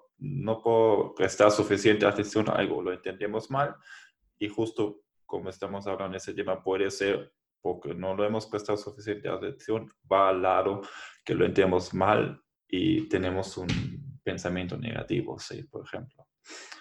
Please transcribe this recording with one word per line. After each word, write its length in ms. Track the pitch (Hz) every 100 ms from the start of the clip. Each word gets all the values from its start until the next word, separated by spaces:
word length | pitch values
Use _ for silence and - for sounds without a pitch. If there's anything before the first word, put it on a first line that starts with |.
| _ -
no 440 | 101 92 101 113
puedo 520 | 117 113 113 101 -
prestar 360 | - 92 - 104
suficiente 560 | 110 101 98 107 104 101
atención 420 | 101 104 110 107
a 60 |
algo, 280 | - 101 87
lo 100 | 90
entendemos 580 | 92 98 95 104 107 -
mal, 240 | 135 147 - - - - _ _ -
y 100 | 104
justo 540 | 110 113 - 104 104 _ _ -
como 220 | 92 95
estamos 380 | - 98 98 98
hablando 260 | 95 95
de 60 | 92
ese 160 | -
tema, 280 | 92 95 92
puede 280 | 95 95 98
ser 420 | - 98 98 - _ _ _
porque 320 | 90 90 -
no 200 | 87 92
lo 100 | 98
hemos 220 | 104 110 -
prestado 300 | 104 104 104
suficiente 500 | 101 104 104 104 90
atención, 600 | 92 92 - - 110 - _ -
va 200 | 98 95
al 120 | 92
lado 380 | 95 92 95 98 - - - -
que 100 | -
lo 100 | 90
entendemos 500 | 90 95 95 90 -
mal 480 | 92 98 110 104 - _ _ _
y 420 | 92 87 87 -
tenemos 480 | 95 90 92 92 -
un 640 | 90 - - - - -
pensamiento 520 | - 90 87 90 90 -
negativo, 640 | - - - - - -
¿sí? 240 | - -
Por 200 | - -
ejemplo. 420 | - 95 - _ _ _ - - - -